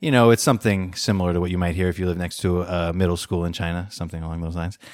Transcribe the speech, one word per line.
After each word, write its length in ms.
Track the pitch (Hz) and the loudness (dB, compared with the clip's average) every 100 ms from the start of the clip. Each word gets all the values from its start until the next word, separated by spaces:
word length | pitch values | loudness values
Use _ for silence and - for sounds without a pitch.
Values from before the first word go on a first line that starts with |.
you 100 | 165 | 2
know, 200 | 127 117 | 6 6
it's 120 | 113 | 6
something 500 | - 120 113 98 92 | 4 2 2 0 -2
similar 380 | 87 - 98 90 | -4 -2 0 2
to 80 | 87 | 0
what 120 | 87 | 0
you 60 | 90 | 0
might 180 | 87 85 | 0 0
hear 120 | 92 | 0
if 120 | 85 | 0
you 60 | 90 | -2
live 100 | 87 | -2
next 220 | 87 - | -4 -2
to 240 | 95 90 | 0 0
a 300 | 87 90 85 | 0 -2 -2
middle 240 | 85 92 85 | 0 0 0
school 280 | - 90 | -2 -4
in 80 | 85 | -2
China, 340 | 82 85 87 95 | -4 -4 -4 -6
something 320 | - 85 82 | -10 -10 -8
along 160 | 82 82 | -8 -6
those 160 | 82 87 | -6 -6
lines. 200 | 85 - - | -6 -8 -16